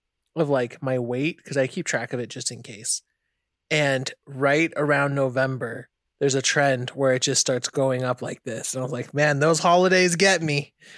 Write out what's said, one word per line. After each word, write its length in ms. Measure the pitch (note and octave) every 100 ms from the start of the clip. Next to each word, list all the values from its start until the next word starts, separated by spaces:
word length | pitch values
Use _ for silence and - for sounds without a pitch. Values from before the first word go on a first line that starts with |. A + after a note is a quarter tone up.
| _ _ _
of, 140 | - D3
like, 340 | C#3 A#2+ -
my 160 | C3+ C3
weight 460 | A#2+ B2 D3 E3+
'cause 120 | - C#3
I 120 | C3
keep 180 | - E3
track 260 | B2 A#2+
of 60 | B2
it 100 | A#2
just 220 | - -
in 140 | A#2+
case. 380 | A#2+ G#2+ A2+ - - _ _ _ _ _ _
And 400 | D#3 C#3+ C3 C3 -
right 480 | - C3 C#3 D3 E3 -
around 380 | D3+ C#3+ C#3+
November, 760 | C#3 C3+ B2 C3+ C3 A#2+ A#2 B2+ _ _ _
there's 140 | C#3
a 60 | C3
trend 480 | B2+ D#3 C#3+ C3 B2
where 220 | - C3+
it 80 | B2+
just 180 | - C3
starts 300 | - B2 -
going 340 | C#3+ C3+ B2+
up 200 | B2+ B2
like 200 | A#2 A#2+
this. 280 | B2+ A2+ -
And 80 | C3
I 20 |
was 100 | C3
like, 200 | B2 B2
"Man, 280 | C#3 D3+ C#3+
those 180 | D3+ D#3+
holidays 580 | F#3 F3 F#3 F#3 F3+ E3+
get 240 | G3 F#3
me. 320 | D#3+ D3 C#3+ _ -